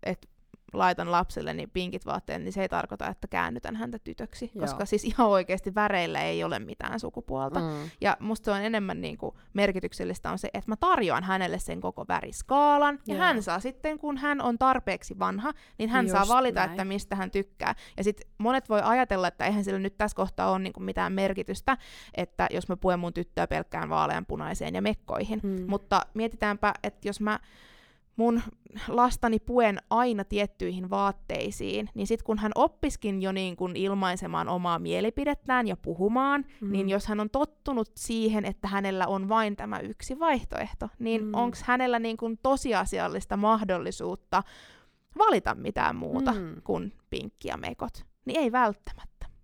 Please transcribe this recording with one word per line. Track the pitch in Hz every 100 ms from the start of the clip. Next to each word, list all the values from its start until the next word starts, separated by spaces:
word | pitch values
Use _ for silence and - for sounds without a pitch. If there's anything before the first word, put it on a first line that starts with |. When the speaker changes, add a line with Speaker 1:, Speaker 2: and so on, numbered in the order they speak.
Speaker 1:
että | - 185 - _ _ - -
laitan | 175 185 180 170
lapselle | 175 180 - 156
niin | 156 151
pinkit | 190 180 185 -
vaatteet, | - - -
niin | 185
se | 196
ei | 190
tarkoita, | 170 - 202 -
että | 185 202
käännytän | 180 170 240 - 220
häntä | 240 226
tytöksi. | - - 220 - 240
Speaker 2:
Joo. | 214 139
Speaker 1:
Koska | 135 202
siis | 208
ihan | 226 214 233
oikeasti | 196 180 180 -
väreillä | 196 208 202 170 151
ei | 160 165
ole | 165 131
mitään | 104 - - -
sukupuolta. | - - - 135 135 170
Speaker 2:
Mm. | 165 151 156 -
Speaker 1:
Ja | 202 -
musta | 214 214
se | -
on | 196
enemmän, | 208 226 190 180
niinku, | 170 - - - -
merkityksellistä | - 202 185 175 - 180 180 -
on | 190
se, | -
että | 196 -
mä | 214
tarjoan | 349 349 196 127
hänelle | 185 190 180 185
sen | - 175
koko | 185 - -
väriskaalan. | 175 - - - 269 294 294 294 285 -
Ja |
Speaker 2:
Joo. | 294
Speaker 1:
hän | 359 254
saa | 196 170
sitten, | 240 269 311 302
kun | 294 277
hän | 285 285
on | 247 233
tarpeeksi | 262 254 214 180 - 190
vanha, | 185 190 254 302 - -
niin | 220
hän | 254 190
saa | 190
Speaker 2:
Just | 196
Speaker 1:
valita, | 247 254 190
Speaker 2:
näin. | 185
Speaker 1:
että | 175
mistä | 190 196 - 196
hän | 185
tykkää. | 196 196 - - - - -
Ja |
sit | 196 208 - -
monet | 214 262 -
voi | 214
ajatella, | 202 240 254 196 180
että | - -
eihän | 208
sillä | 196 190
nyt | 190 -
tässä | 208 -
kohtaa | 185 - 190
ole, | 190
niinku, | 190 -
mitään | 185 190 180
merkitystä, | 190 196 190 - 190 - 254 - - -
että | - 180 - 180
jos | - 180
mä | 180
puen | 190 175
mun | 175
tyttöä | 170 175 - 170
pelkkään | 160 160 165 156
vaaleanpunaiseen | 160 151 160 190 - 156 165 156
ja | 175
mekkoihin. | 202 214 - - 202 220
Speaker 2:
Mm. | 208 190 180
Speaker 1:
Mutta | 196 - 196 -
mietitäänpä, | 214 226 - 208 208 208 -
että | 208 - 202
jos | 202
mä | 208 214 - - - - - _ _ -
mun | 233 233 220 - - 208 -
lastani | 233 247 - 233 220
puen | - 247 226 196 -
aina | 220 247 214
tiettyihin | 196 208 202 - 180 185 185
vaatteisiin, | 196 196 196 - - - 208 - 202 214
niin | - 196
sit | 226
kun | - 214
hän | 214
oppiskin | - 302 - 294 - 214 196
jo | 190
niin | 190 185 175
kun | 185 -
ilmaisemaan | 190 196 190 180 180 165 160
omaa | 180 175 170
mielipidettään | 170 175 214 233 285 285 - 254 226
ja | 180
puhumaan, | - 165 196 240 269 285 277 -
Speaker 2:
Mm. | 202
Speaker 1:
niin | 196 190
jos | 196 202
hän | 208
on | 214
tottunut | 269 294 _ - 254 214 -
siihen, | - 226 220 214
että | 196 - 196
hänellä | 196 196 190 185
on | 196 196
vain | 220 214 202
tämä | 208 202
yksi | 196 220 - 262
vaihtoehto, | 330 269 - - 208 - 208 -
niin | 226 226
Speaker 2:
Mm. | 214
Speaker 1:
onks | 208 240 240
hänellä | - 247 254 233
niin | 226 226
kun | 226 226
tosiasiallista | 262 269 277 208 185 190 180 196 - 202
mahdollisuutta | 208 220 208 180 156 - 170 190 _ 180 196 - - - _ _ _ 311
valita | 427 247 -
mitään | - - - - -
muuta | - 262 269
Speaker 2:
Mm. | 214 170 165
Speaker 1:
kuin | - 175 185 - _
pinkki | - - _ -
ja | -
mekot? | - - 226 - - _
Niin | - 302
ei | 269
välttämättä. | 247 233 208 - - - _ - -